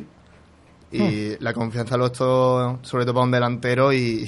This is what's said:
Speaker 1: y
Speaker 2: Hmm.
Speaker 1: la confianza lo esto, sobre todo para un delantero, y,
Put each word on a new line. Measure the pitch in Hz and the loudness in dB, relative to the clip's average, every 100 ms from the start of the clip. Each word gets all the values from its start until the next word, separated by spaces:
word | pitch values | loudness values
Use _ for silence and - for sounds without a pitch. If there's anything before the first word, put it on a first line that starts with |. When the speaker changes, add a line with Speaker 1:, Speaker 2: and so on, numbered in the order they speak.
| - - - - - - - - - | -8 -18 -20 -20 -20 -20 -20 -20 -10
Speaker 1:
y | - | -2
Speaker 2:
Hmm. | 196 104 104 107 | 0 0 -4 -4
Speaker 1:
la | 117 | -4
confianza | 117 113 117 113 123 | -4 -4 -4 -2 0
lo | 127 | 0
esto, | 123 127 127 127 127 123 127 | 0 0 2 4 2 0 -4
sobre | - 127 | -6 -2
todo | 123 | 0
para | 123 123 | 2 2
un | |
delantero, | 123 120 120 123 123 139 | 2 2 0 0 2 4
y, | 135 120 110 | 4 0 -2